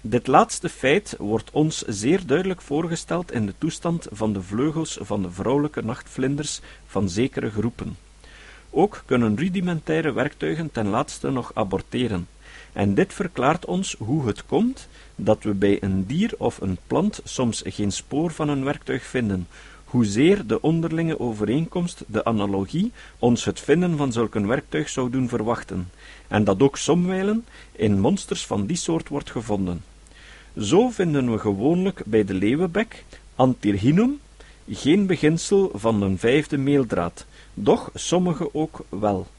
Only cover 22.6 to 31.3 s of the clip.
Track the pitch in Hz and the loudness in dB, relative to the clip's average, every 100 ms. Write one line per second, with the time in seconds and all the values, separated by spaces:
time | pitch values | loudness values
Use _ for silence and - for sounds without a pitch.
22.6 | 98 156 220 - - - 123 120 - - | -2 -2 -4 -4 -20 0 2 2 0 -4
23.6 | - 151 180 156 139 113 110 107 101 131 | 2 2 4 0 0 0 0 0 0 0
24.6 | - 156 151 - 127 131 123 120 110 113 | -2 -4 -4 -2 -2 0 -2 -2 -2 -2
25.6 | - 92 90 - - - - 107 101 98 | -4 -8 -8 -12 -20 -20 -2 2 4 6
26.6 | 139 - - 165 175 190 196 220 233 - | 4 4 0 2 2 0 0 -2 -4 -20
27.6 | - - 104 98 107 196 - 131 - 104 | -20 -2 2 4 2 0 -2 -8 -4 -4
28.6 | 101 175 - 165 - 143 - - 113 104 | -2 -4 -2 -2 -2 -8 -6 -8 -4 -2
29.6 | 92 87 - - - - - - - - | -2 -4 -10 -20 -20 -20 -20 -20 -16 -6
30.6 | 104 160 247 226 180 143 123 | 2 4 4 2 0 2 2